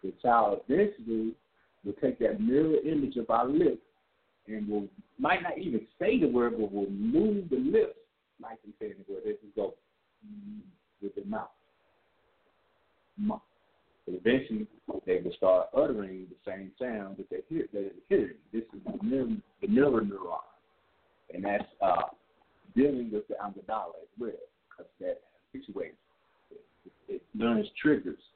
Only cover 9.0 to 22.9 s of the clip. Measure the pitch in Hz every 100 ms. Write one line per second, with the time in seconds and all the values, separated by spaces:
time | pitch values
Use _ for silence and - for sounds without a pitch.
9 | 98 95 104 104 104 104 98 - _ _
10 | _ _ 107 104 101 107 - 175 _ _
11 | 101 - 98 151 - _ _ _ _ _
12 | _ _ _ _ _ _ _ _ _ _
13 | _ - 208 220 _ _ _ _ _ _
14 | - 90 92 131 - 220 214 _ - -
15 | - 92 90 85 92 92 90 110 151 117
16 | 98 92 92 - - 95 95 - 127 110
17 | 98 95 101 - - 160 - 101 98 -
18 | _ 190 101 80 _ 110 113 - - -
19 | 202 269 247 214 - _ 196 220 - 117
20 | - 98 87 82 - _ _ _ _ _
21 | _ _ _ - 101 101 101 _ 98 87
22 | - - _ _ _ _ _ - 139